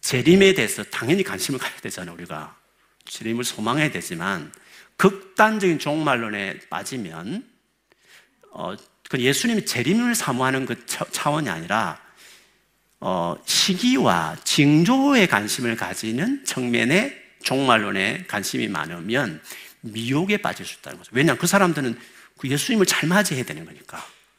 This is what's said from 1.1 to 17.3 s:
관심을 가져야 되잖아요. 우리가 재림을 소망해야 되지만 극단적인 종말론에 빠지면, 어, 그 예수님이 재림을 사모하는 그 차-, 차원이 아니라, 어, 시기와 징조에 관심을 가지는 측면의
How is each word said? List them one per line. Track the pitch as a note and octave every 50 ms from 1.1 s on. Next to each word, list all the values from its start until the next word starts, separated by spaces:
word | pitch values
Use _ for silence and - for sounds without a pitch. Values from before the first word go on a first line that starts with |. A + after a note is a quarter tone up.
| D#3+ G3+ F#3+
관심을 | - G2 F2+ - - C#3 B2+
가져야 | A#2+ - - -
되잖아요. | - G#2 - - F#2 F2 E2+
우리가 | E2+ - - D#2+ D2+ D#2 D2+ - _ _ _ _ _ _ _ _ _ _
재림을 | - - - - A2+ A2+ A#2+ B2
소망해야 | A#2+ - - A2 A2+ B2 D3 D3+ D3+
되지만 | A#2 F#2 E2+ - F2+ E2 E2+ F#2+ G2 F2 - - - _ _ - - - - _ _ _
극단적인 | - G3 G3 - - - _ - G#3+ A3 A3 A3 G3+ F#3 E3 C#3
종말론에 | - D#3 D3 G#2+ A2+ D3 C3+ A#2+ A#2 A2 G#2 G#2 G2 F#2 - - - _
빠지면, | - D#2+ G2+ - - B2+ G#2+ F2 D#2+ D#2+ E2 G#2 D3+ G#3+ C#4 _ _ _ _ _ _ _ _ _ _ _ _ _ - - _ _ _ _ _ _
어, | - F2 F2 E2+ G2 A2+ - _ _ _ _ -
그 | - C3
예수님이 | A#2+ C3 C3+ - - A#3 A#3 G#3+ -
재림을 | - - - A#2+ C3 F#3 A3+ A#3+ A#3+ A#3+
사모하는 | A3+ - - C3 A#2+ C3 C3 C3 C3+ C3+
그 | A#2+ A#2+ - -
차-, | - - - - -
차원이 | - - - D3 D3 D3 D#3 B2
아니라, | F2 E2 E2 E2+ G2 A2 A2 F2+ D#2 - - _ _ _ - - - - _ _ _ _ _ _ _ _ _ _ _ _
어, | - - F#2+ F2+ E2+ E2+ E2 - -
시기와 | - - - - - F#3+ F#3 A#3 B3 B3+ C4+ G#3 B2+ F#2 E2+ E2 D#2 D#2+ - -
징조에 | - - - C#3+ C#3+ D3 D3+ E3+ F#3+ B3 C4+ C4 C#4+ C#4+ B3+ G3+ E3+
관심을 | - G2+ G#2 G#2 - - B2+ A#2 A2+ -
가지는 | - F2+ F#2+ - - A2 A2 B2 E3 A#3 C#4 C#4 -
측면의 | - - - B2+ B2 A#2+ A#2 A#2 A#2+ C#3+ F#3 A#3 C#4+ - - - _